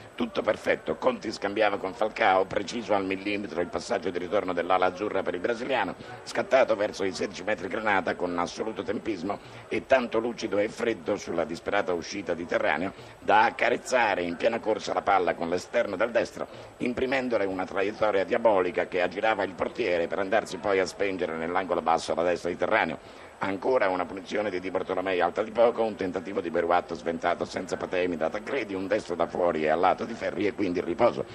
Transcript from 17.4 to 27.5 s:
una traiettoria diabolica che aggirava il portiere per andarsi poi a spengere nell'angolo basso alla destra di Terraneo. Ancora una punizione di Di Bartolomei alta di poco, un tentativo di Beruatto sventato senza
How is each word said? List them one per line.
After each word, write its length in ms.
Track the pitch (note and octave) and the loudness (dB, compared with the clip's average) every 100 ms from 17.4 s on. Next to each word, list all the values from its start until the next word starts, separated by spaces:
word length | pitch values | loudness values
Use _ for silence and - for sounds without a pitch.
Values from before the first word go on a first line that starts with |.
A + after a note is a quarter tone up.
una 200 | G2 F#2+ | 0 -2
traiettoria 600 | F#2 F#2 G2 A2 G#2+ G2 | -2 0 -2 2 2 2
diabolica 640 | F2+ A2+ A2+ F#2+ F2+ F2 E2+ | 2 4 4 6 4 0 0
che 120 | F2+ | 0
aggirava 440 | F2 F#2 A2 G2+ | 0 2 0 2
il 100 | F#2+ | 0
portiere 540 | E2+ - - G#2+ F2 E2 | -2 -4 0 0 2 0
per 100 | E2 | -2
andarsi 400 | F#2+ G#2+ - F2+ | 2 0 0 -4
poi 220 | G2+ F#2+ | 2 2
a 60 | F2+ | 2
spengere 500 | - G2+ F#2 E2+ D#2+ | 0 -2 0 -4 -2
nell'angolo 440 | E2 F2+ F2+ F2 | -2 -2 0 0
basso 320 | D#2+ E2 - | 2 2 2
alla 120 | D#2 | 0
destra 260 | F2 E2+ E2+ | 2 2 -2
di 60 | F2+ | -2
Terraneo. 720 | F2 A2 E2+ D2 - - - - | 2 2 2 -4 -12 -18 -18 -8
Ancora 500 | G2+ F#2+ C3 B2+ G2 | -6 -2 2 2 2
una 160 | F#2 | 0
punizione 460 | F2 F#2+ F2 G#2+ G#2+ | -4 -6 -4 -2 -2
di 100 | F2+ | -2
Di 100 | F#2 | -2
Bartolomei 500 | F#2 F2+ F#2 F#2+ F2+ | -4 -2 -2 0 2
alta 220 | E2+ - | 2 0
di 80 | - | -2
poco, 320 | A#2 A#2 A2+ | 4 4 4
un 140 | A2+ G2+ | -2 0
tentativo 440 | F#2+ F#2+ F#2+ G2 | -4 -4 -4 -4
di 80 | E2+ | -2
Beruatto 460 | E2 E2+ F2 - | 0 4 2 2
sventato 500 | E2 E2 E2 F2 E2+ | -6 -4 -2 0 0
senza 320 | E2+ | -2